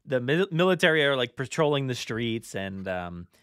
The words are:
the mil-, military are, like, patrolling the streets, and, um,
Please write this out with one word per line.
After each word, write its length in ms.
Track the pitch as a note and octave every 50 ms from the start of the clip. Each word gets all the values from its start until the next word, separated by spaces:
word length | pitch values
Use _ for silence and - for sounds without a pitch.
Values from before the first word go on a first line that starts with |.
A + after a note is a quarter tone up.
| _
the 140 | C#3+ C3 B2
mil-, 280 | B2 C3 D3+ F3 G3 -
military 540 | E3 - C#3 F#3+ F3+ D3+ F#3 E3+ D#3+ D#3 C#3+
are, 100 | C#3+ C#3
like, 220 | B2+ B2 A#2+ -
patrolling 500 | - C3 - - D#3+ D#3+ D3 D3 C#3 C3+
the 80 | C3 A#2+
streets, 580 | - - - A#2 A2+ A#2+ A#2 A2+ A#2 - - -
and, 320 | G2+ G2 F#2+ F#2+ F#2+ F#2+
um, 400 | F#2+ F#2 F2+ F2 F2 F2 E2+ F2 - _ _